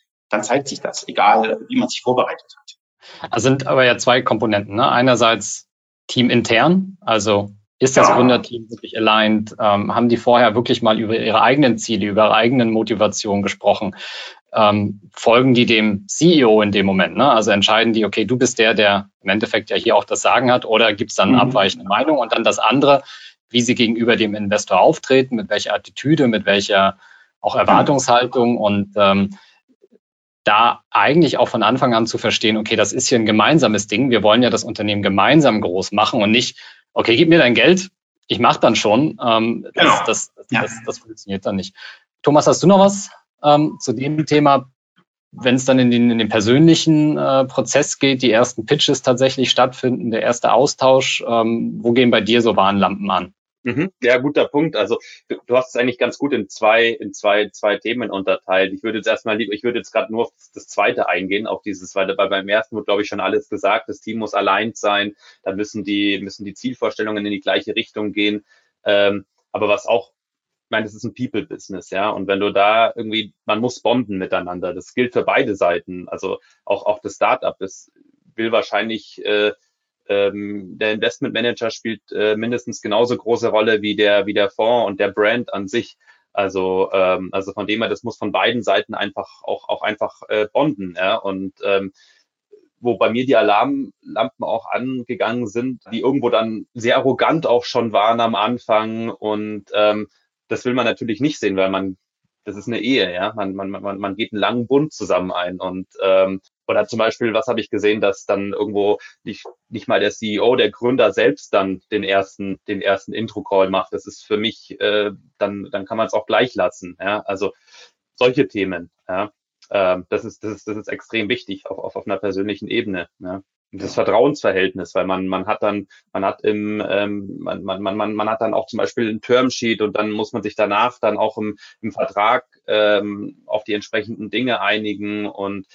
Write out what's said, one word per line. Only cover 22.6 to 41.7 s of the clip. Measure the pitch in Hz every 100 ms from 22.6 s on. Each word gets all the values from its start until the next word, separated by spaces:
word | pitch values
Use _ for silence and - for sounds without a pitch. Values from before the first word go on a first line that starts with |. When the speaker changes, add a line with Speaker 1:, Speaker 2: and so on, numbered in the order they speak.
| 110 123 135 139 - - - - _
Speaker 2:
wie | 120
sie | 120
gegenüber | 117 113 117 120 117
dem | 107
Investor | 104 101 104 - 95
auftreten, | 113 160 - 135 131 120
mit | 98
welcher | 104 -
Attitüde, | 101 - - 135 156 131
mit | 107 101
welcher | 101 101 98 98 - - - _ _
auch | - 131
Erwartungshaltung | 95 101 143 139 123 120 123 131 120 120
und, | 104 104 101 107
ähm, | 101 98 98 98 _ _ _ _ _ _ _ _ _ _
da | - 107 117 - _
eigentlich | 110 104 151 147 -
auch | 120
von | 117
Anfang | 104 131 135
an | 113 110
zu | 113
verstehen, | 113 - 110 107
okay, | 107
das | 110 104
ist | 131 -
hier | 123
ein | 110
gemeinsames | 107 107 151 120 107 -
Ding, | 107 135
wir | 113
wollen | 104 113
ja | 123
das | 110
Unternehmen | - 110 107 104
gemeinsam | 101 98 104 151 139 107
groß | 87 90 90
machen | 104 107 -
und | 104
nicht, | 113 123 - - - _
okay, | - 110
gib | 117 160
mir | 170
dein | 127
Geld, | 110 127 185 - _ _ _ -
ich | 104
mach | 117 147
dann | 143
schon, | 107 110 110 156 -
ähm, | 127 113 113 117 -
das, | -
Speaker 1:
Genau. | 143 - -
Speaker 2:
das, | 107 -
das, | - -
Speaker 1:
Ja. | 113
Speaker 2:
das, | 113 - 113
das | -
funktioniert | - 110 - 98
dann | 120 98
nicht. | 92